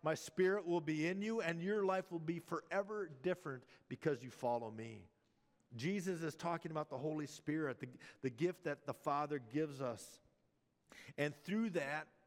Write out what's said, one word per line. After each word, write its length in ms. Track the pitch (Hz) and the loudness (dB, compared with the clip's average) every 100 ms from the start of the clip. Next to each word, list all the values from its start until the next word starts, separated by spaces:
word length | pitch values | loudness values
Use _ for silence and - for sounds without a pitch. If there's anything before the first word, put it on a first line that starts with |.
my 120 | 151 | 2
spirit 520 | 156 - - 185 202 170 | 0 -2 4 6 6 4
will 140 | 175 | 2
be 260 | 151 156 160 | 4 2 2
in 160 | 190 | 2
you, 200 | 214 226 | 0 2
and 200 | 165 170 | 0 0
your 220 | 180 214 | 2 4
life 260 | 196 190 185 | 4 2 0
will 100 | 170 | -4
be 200 | 160 170 | -2 -2
forever 720 | - 165 - 190 196 214 180 135 | -2 -4 0 0 0 -4 -6 -2
different 420 | 180 180 151 131 - - _ | -2 0 -2 -8 -10 -20 _
because 340 | - 160 131 | -2 0 0
you 60 | 127 | -4
follow 420 | - 123 120 113 | -2 0 0 -2
me." 320 | 110 113 107 98 _ _ _ _ _ _ 117 | -6 -8 -10 -16 _ _ _ _ _ _ -4
Jesus 460 | 143 202 180 170 | 0 0 0 -2
is 140 | 160 147 | -4 -2
talking 360 | 170 165 165 | -2 -2 -2
about 180 | 156 151 | -4 -4
the 80 | 127 | -4
Holy 300 | 151 156 147 | -2 -2 -4
Spirit, 540 | - - 156 151 123 | -6 -2 0 0 -2
the, 80 | 127 - - - | -8 -12 -18 -4
the 80 | 131 | -4
gift 340 | 113 175 180 | 2 0 2
that 220 | 160 143 - | -4 -2 -4
the 80 | |
Father 480 | 143 160 143 147 143 117 | -2 0 2 2 -2 -2
gives 300 | 139 156 135 | 0 0 -2
us. 400 | 131 120 - - _ _ _ _ _ _ _ - - - | -4 -4 -10 -18 _ _ _ _ _ _ _ -20 -14 -2
And 160 | 147 - | -2 -2
through 280 | 165 208 226 | -2 0 2
that 360 | 175 139 151 156 _ | 0 0 -2 -6 _